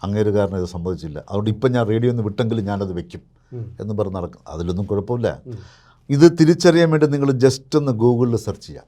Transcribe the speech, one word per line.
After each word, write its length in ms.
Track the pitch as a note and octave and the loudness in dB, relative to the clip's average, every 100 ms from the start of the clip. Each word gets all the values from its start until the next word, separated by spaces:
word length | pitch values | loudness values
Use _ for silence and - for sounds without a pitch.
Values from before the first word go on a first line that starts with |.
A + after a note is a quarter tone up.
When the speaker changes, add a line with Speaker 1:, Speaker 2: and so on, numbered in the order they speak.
Speaker 1:
അങ്ങേര് 280 | G2 G#2 G#2+ | -4 0 2
കാരണം 280 | G#2 G2 F#2+ | 2 0 -2
ഇത് 60 | |
സമ്മതിച്ചില്ല, 540 | F2+ F2+ F2 E2+ D#2+ C#2+ | -6 -6 -6 -6 -8 -12
അതുകൊണ്ട് 320 | - G2+ G#2+ | -6 -4 -2
ഇപ്പം 220 | A2+ B2+ | 0 0
ഞാൻ 140 | B2 G#2+ | 2 0
റേഡിയോ 240 | A2+ B2 | 0 0
ഒന്ന് 120 | A#2+ | 0
വിട്ടെങ്കിലും 420 | G#2 G2+ A2+ A2+ | -2 -2 -2 -2
ഞാനത് 280 | G2 G2+ G2 | -2 -4 -4
വെക്കും 280 | F2 E2+ - - _ _ | -6 -10 -14 -20 _ _
Speaker 2:
ഉം. 240 | B2 A2+ - | -14 -14 -10
Speaker 1:
എന്ന് 140 | G2+ | -6
പറഞ്ഞ് 200 | G#2 G2 | -4 -4
നടക്കും. 260 | F#2 F2 - - | -4 -8 -12 -14
അതിലൊന്നും 360 | D#2+ E2+ F2+ | -8 -4 -4
കുഴപ്പമില്ല. 540 | G2 G2+ G#2 B2 G#2+ C2+ C3 | -4 -4 -4 -4 -4 -4 -12
Speaker 2:
ഉം. 60 | A2 - - _ _ - | -16 -18 -20 _ _ -4
Speaker 1:
ഇത് 280 | C#3+ E3+ E3+ | 4 6 6
തിരിച്ചറിയാൻ 500 | D#3+ F3 F3+ E3 E3 | 4 4 4 4 4
വേണ്ടി 160 | D#3 D3 | 4 2
നിങ്ങൾ 240 | C#3+ C#3 | 2 0
just 460 | C3 C3 C3 - D3+ | 4 2 2 -2 0
ഒന്ന് 160 | C#3+ | 0
Google-ൽ 440 | A2 A#2+ A#2+ B2 A2+ | 2 2 4 2 0
സെർച്ച് 300 | - F#2+ - | -4 -10 -12
ചെയ്യുക. 160 | - | -20